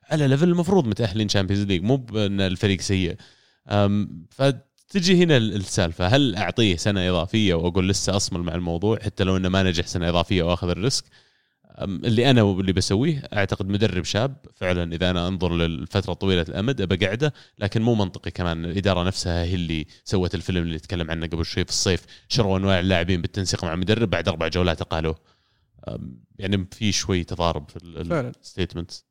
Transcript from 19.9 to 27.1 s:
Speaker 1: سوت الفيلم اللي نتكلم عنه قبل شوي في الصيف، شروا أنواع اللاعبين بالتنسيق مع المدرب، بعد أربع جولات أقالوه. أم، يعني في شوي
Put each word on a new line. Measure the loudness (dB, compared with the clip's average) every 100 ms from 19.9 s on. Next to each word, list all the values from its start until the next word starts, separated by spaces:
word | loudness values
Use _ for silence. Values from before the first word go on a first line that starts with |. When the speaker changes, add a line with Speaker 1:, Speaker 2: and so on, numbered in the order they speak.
| -14
Speaker 1:
سوت | -4 -2 0 -4
الفيلم | -4 -2
اللي | -2 -6
نتكلم | -6 -6 -4
عنه | -4 -4
قبل | -4 -4
شوي | -4
في | -4
الصيف، | -2 0 -2 -4 -20 _
شروا | 0 0 2
أنواع | 2 2
اللاعبين | 2 2 2 -2
بالتنسيق | -2 -4 -4 -4 -4
مع |
المدرب، | -4 0 0 0
بعد | 0 -2
أربع | -2 -2
جولات | 0 0 -2
أقالوه. | -4 -4 -4 -6 _ _ _ _ _ _ -12
أم، | -10 -12 -16 _ -10
يعني | -2 -2 -2
في | -4 -2
شوي | -2 0